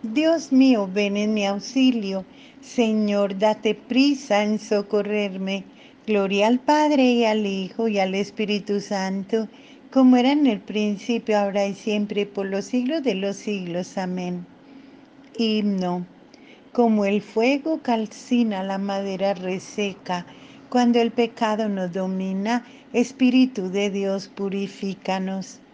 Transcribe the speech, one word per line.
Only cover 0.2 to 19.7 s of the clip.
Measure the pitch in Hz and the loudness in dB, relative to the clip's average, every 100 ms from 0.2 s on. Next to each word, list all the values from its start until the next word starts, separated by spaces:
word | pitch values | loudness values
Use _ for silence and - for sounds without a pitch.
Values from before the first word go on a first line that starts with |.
| 320 330 - | 2 0 2
mío, | 262 262 233 196 | 4 6 4 2
ven | 190 202 202 | -2 0 0
en | 214 | 0
mi | 214 196 | 0 -2
auxilio. | 202 196 269 262 233 196 190 185 - - - | -4 -4 2 2 2 -4 -6 -8 -20 -20 -20
Señor, | - - 226 214 208 202 202 196 | -8 0 0 2 0 0 0 2
date | 214 214 220 | 0 2 -2
prisa | 208 - 240 285 269 - 208 | -4 -2 2 2 0 0 0
en | 208 214 | 2 -2
socorrerme. | - 208 202 208 202 208 202 190 190 196 - - - - - | 0 -2 0 -2 0 -2 -4 -4 -6 -6 -8 -20 -20 -16 -2
Gloria | 208 196 196 208 | 0 2 2 2
al | 247 | 2
Padre, | - 302 302 294 254 | 2 4 4 4 4
y | 240 226 | 4 2
al | 214 202 | 0 -2
Hijo, | 190 185 - 226 | -4 -6 -4 -2
y | 202 | 0
al | 190 | 0
Espíritu | 190 196 - 208 208 202 202 | 0 -4 -4 -2 -2 -2 -4
Santo, | 202 202 190 196 190 226 220 - - - - | -2 -4 -4 -6 -2 -2 -4 -12 -20 -20 -2
como | 262 254 247 | 4 6 8
era | 247 | 6
en | 294 277 | 4 2
el | 202 | 0
principio, | - 202 208 196 - 233 220 208 | -4 -2 -2 -2 -2 -4 0 0
ahora | 202 202 202 | 2 0 -2
y | |
siempre, | 190 - 208 208 208 202 | -4 -4 -2 -2 -2 -4
por | - 196 | -4 -4
los | 196 202 | -4 -2
siglos | 247 247 320 | -2 -2 -2
de | 262 190 | -2 -2
los | 196 196 | -4 -6
siglos. | - 202 180 170 180 - | -6 -6 -4 -6 -6 -6
Amén. | 185 180 180 180 175 - - - - - - - - - | -6 -4 -6 -8 -10 -20 -20 -20 -20 -20 -20 -20 -20 -2
Himno. | 226 214 208 190 180 180 180 - - - - - - | 0 0 0 0 -2 -4 -6 -16 -20 -20 -20 -20 -6
Como | - 240 214 196 | 2 4 4 2
el | 202 | 0
fuego | 202 220 240 277 311 320 | -2 0 2 2 0 -4
calcina | 277 226 214 - - 247 226 196 | -2 -2 -2 -10 -2 2 2 0
la | 190 196 | -4 -4
madera | 196 196 196 185 196 | -4 -4 -4 -2 -2
reseca, | 185 185 185 - | -2 -4 -6 -6